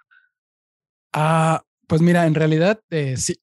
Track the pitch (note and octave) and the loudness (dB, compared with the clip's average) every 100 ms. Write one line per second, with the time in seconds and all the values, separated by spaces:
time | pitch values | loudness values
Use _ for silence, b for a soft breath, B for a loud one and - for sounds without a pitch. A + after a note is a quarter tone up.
0 | b b b _ _ _ _ _ _ _ | b b b _ _ _ _ _ _ _
1 | _ D3+ D#3 D#3+ D#3+ D#3+ - _ - D#3+ | _ -4 0 0 0 -2 -6 _ -4 0
2 | E3+ F3 E3 D3+ D#3 D#3 F3+ A3 _ E3 | 2 2 2 0 0 0 0 -2 _ -6
3 | C#3 B2+ - - | -4 -4 -6 -8